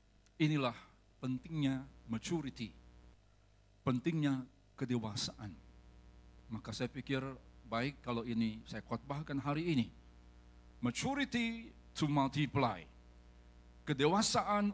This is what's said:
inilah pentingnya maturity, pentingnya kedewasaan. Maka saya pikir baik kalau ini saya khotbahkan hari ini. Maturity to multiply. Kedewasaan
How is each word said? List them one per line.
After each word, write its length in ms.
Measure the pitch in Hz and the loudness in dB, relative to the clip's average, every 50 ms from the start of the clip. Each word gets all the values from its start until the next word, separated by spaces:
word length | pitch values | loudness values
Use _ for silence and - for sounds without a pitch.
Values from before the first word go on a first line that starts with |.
| _ _ _ - _ - _ - | _ _ _ -20 _ -20 _ 0
inilah 400 | 156 151 156 147 135 123 117 - - - - - _ - - _ | 2 2 4 2 2 0 -2 -4 -10 -20 -20 -20 _ -20 -14 _
pentingnya 680 | - 127 131 127 - 156 160 156 147 135 135 131 135 139 - - - - | -4 -4 -4 -4 -4 -6 -2 0 2 2 2 0 -4 -8 -16 -20 -8 -6
maturity, 640 | 113 113 - - 170 165 147 135 - - 117 98 - - - - - - - - - - - - - _ - _ - _ _ _ - _ _ | -6 -6 -2 -2 -2 -2 -2 -4 -6 -6 -8 -8 -8 -14 -20 -20 -20 -20 -20 -20 -20 -20 -20 -20 -20 _ -20 _ -20 _ _ _ -20 _ _
pentingnya 560 | - 127 127 120 170 165 160 151 143 139 131 127 - - - - _ - - | 0 0 2 2 0 2 2 2 2 2 0 -2 -8 -14 -20 -20 _ -8 -6
kedewasaan. 720 | 135 123 123 120 110 110 101 - - - - - 113 107 85 - - - - - - - - - - - - - - - - - - - | -4 -2 0 -2 -2 -2 -4 -4 -4 -4 -6 -8 -10 -12 -12 -14 -18 -20 -20 -20 -20 -20 -20 -20 -20 -20 -20 -20 -20 -20 -20 -20 -14 -10
Maka 220 | 113 110 - - | -10 -10 -8 -8
saya 180 | 110 - 131 120 | -4 -4 -4 -4
pikir 320 | - 135 123 - 139 131 131 135 135 127 - - - - - 117 | -4 -8 -4 -2 -2 -2 -2 -4 -8 -12 -16 -20 -20 -20 -8 -4
baik 340 | 110 113 120 139 143 - | -2 0 0 -2 -4 -6
kalau 240 | - - 123 117 117 | -4 -2 -2 -2 -2
ini 380 | - 117 113 117 110 110 113 113 | 0 0 2 2 0 0 -4 -8
saya 160 | - - 110 | -10 -10 -10
khotbahkan 560 | - - - 113 - 135 139 143 160 - 147 139 120 | -6 -6 -6 -6 -4 -6 -6 -6 -4 -4 -4 -2 -2
hari 260 | 139 147 147 165 175 | 0 0 0 0 2
ini. 180 | 165 131 113 98 - - - - - - - - - - - - - - - - - - | 2 2 2 0 -4 -12 -20 -20 -20 -20 -20 -20 -20 -20 -20 -20 -20 -20 -20 -20 -10 -2
Maturity 880 | - 123 120 - - 254 269 277 277 - - 240 233 233 226 226 226 - - - - - - | -2 -2 0 0 -2 -2 0 0 0 0 0 0 0 0 -2 -4 -8 -12 -16 -20 -20 -12 -2
to 140 | - 165 147 | 0 0 4
multiply. 720 | 147 143 135 135 - 143 151 123 - 143 135 117 104 90 80 - - - - - - - - - - - - - - - - - - - - | 4 4 4 4 2 0 0 0 2 2 2 4 2 -2 -6 -12 -18 -20 -20 -20 -20 -20 -20 -20 -20 -20 -20 -20 -20 -20 -20 -20 -20 -12 -4
Kedewasaan 880 | - 151 127 139 151 175 202 220 - - 233 190 175 208 208 202 208 | -4 0 4 4 6 6 6 4 4 4 2 2 2 2 2 2 2